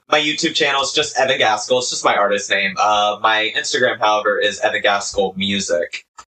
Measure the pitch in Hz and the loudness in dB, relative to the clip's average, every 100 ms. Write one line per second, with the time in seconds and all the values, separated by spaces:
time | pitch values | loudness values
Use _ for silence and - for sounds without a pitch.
0 | - 151 151 147 160 - 143 139 135 151 | 0 0 0 -2 -2 0 0 0 -2 -2
1 | 147 - 131 127 117 - - 123 120 - | -2 0 0 2 2 0 0 0 0 -2
2 | 131 120 101 101 - 98 95 95 104 104 | 0 2 2 0 -2 -2 -2 0 2 2
3 | 104 104 110 110 110 - - 143 123 110 | 2 0 0 0 0 -4 -4 0 0 2
4 | 107 107 104 95 104 - 107 107 104 101 | 2 2 2 0 0 0 -2 0 0 0
5 | - - 95 92 98 101 - 87 - - | -2 -2 -2 -2 -2 -2 -2 -2 -2 -8
6 | - - | -16 -20